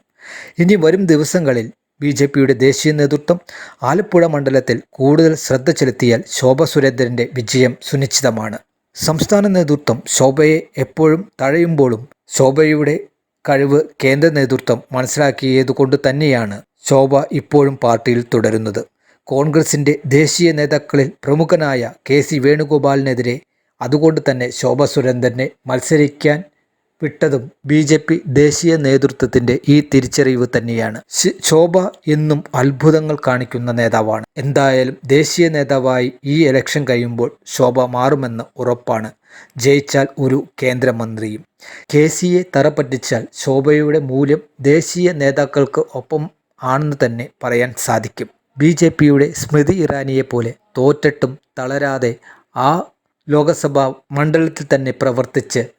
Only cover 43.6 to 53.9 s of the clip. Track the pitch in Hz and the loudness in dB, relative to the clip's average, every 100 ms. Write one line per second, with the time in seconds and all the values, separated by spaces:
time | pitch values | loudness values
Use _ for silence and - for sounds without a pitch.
43.6 | 139 151 151 151 139 131 139 151 - - | 2 2 2 0 -2 -2 0 0 -4 -4
44.6 | 135 156 165 175 180 160 139 139 143 143 | 2 2 0 -2 -2 0 -2 0 -2 0
45.6 | 139 - - 131 - 156 156 - _ _ | -2 -2 -6 -8 -8 -8 -8 -14 _ _
46.6 | 127 135 151 143 123 117 127 - 127 120 | -4 -2 -2 -2 -2 -4 -12 -10 -4 -2
47.6 | 123 117 - 113 110 - 120 _ _ - | -2 -4 -4 -2 -4 -10 -14 _ _ 0
48.6 | 151 165 165 - 147 143 143 - - 147 | 0 2 2 4 2 2 0 -6 -2 0
49.6 | 143 190 156 143 135 131 131 120 117 - | 2 0 -2 -4 -4 -4 -2 -4 -6 -10
50.6 | _ - 131 147 151 139 131 139 _ - | _ 0 0 2 0 -2 -4 -6 _ -12
51.6 | 127 139 139 135 120 117 - - _ 123 | -8 -4 -4 -2 -4 -6 -14 -20 _ -2
52.6 | 131 170 - _ _ _ - 147 151 151 | 0 0 -4 _ _ _ -2 0 2 -2
53.6 | 147 139 135 | -2 0 -2